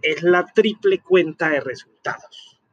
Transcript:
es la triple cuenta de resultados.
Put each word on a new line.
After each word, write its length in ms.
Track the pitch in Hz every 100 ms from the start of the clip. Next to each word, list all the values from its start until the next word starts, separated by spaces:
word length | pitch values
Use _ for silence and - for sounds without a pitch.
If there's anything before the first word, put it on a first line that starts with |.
es 220 | 156 151
la 220 | 175 180 175
triple 540 | - 214 208 196 190
cuenta 500 | - 185 160 151 160
de 100 | 147
resultados. 1000 | 131 117 - _ - - - - - _ _